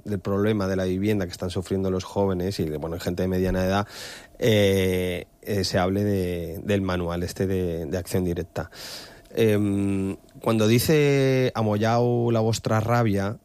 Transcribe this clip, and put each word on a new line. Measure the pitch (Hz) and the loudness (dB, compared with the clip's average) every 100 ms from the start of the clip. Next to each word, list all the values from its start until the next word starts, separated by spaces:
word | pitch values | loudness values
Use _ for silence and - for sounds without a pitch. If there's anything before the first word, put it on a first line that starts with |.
del | - 101 | -8 -6
problema | 92 98 101 107 95 | -2 0 2 2 0
de | 95 | 0
la | 92 | 0
vivienda | 92 104 104 90 | 0 0 0 -2
que | |
están | - 92 | -6 -6
sufriendo | 98 87 95 95 | -4 -2 -2 0
los | 92 | -2
jóvenes | - 101 98 90 90 - | -2 -2 0 0 -2 -2
y | 80 | -4
de, | 76 | -4
bueno, | 80 82 | -6 -6
gente | - 90 | -6 -2
de | 92 | -2
mediana | 92 90 92 | 0 0 0
edad, | 92 98 104 - - - - - | 0 0 -2 -8 -14 -16 -18 -2
eh, | 123 107 98 98 92 92 90 87 - _ | 2 4 4 4 2 0 -2 -4 -8 _
eh, | - 101 | -6 -2
se | 90 98 | 0 0
hable | 90 98 | 2 2
de, | 104 98 90 87 82 80 | 0 0 0 -4 -6 -8
del | - 101 | -2 0
manual | 95 90 85 87 | 0 -2 -2 -4
este | 90 - 95 | -4 -4 -2
de, | 95 90 82 76 | 0 -2 -4 -4
de | 90 | -6
acción | 87 95 90 | -2 -2 -2
directa. | 85 80 - 78 - - - - - - - | -4 -6 -8 -10 -12 -16 -14 -16 -20 -8 0
Em, | 113 104 104 98 98 98 95 - - - | 2 4 2 0 0 0 -2 -6 -14 -8
cuando | - 113 107 | -2 2 4
dice | 120 123 151 143 139 135 131 127 | 4 4 4 4 4 2 2 0
"amollau | 113 107 104 113 120 120 120 120 | 0 0 2 2 2 2 2 2
la | 117 | 2
vostra | 110 110 113 110 | 2 0 0 0
rabia" | 107 120 113 98 98 - | 2 2 2 2 0 -4